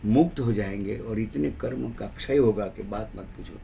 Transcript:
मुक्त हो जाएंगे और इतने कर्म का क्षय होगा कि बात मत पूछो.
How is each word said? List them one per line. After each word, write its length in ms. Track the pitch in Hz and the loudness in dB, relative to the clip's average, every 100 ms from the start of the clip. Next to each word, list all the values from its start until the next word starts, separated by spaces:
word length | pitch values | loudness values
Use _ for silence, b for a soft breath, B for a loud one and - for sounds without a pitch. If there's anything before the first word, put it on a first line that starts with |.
| 104 | 6
मुक्त 340 | 123 170 160 | 6 6 4
हो 140 | 117 | 0
जाएंगे 440 | 107 98 101 98 110 | 0 0 -4 -4 -4
और 220 | 110 110 | -4 -2
इतने 320 | 110 143 147 | -2 0 -2
कर्म 420 | - 117 127 123 | -2 -4 -4 -6
का 140 | 117 101 | -6 -10
क्षय 300 | - - 139 | -8 2 6
होगा 280 | 120 104 98 | 6 4 -2
कि 160 | - | -6
बात 280 | 101 101 110 98 | -8 -6 -6 -10
मत 80 | |
पूछो. 300 | 92 - 87 104 | -12 -12 -14 -14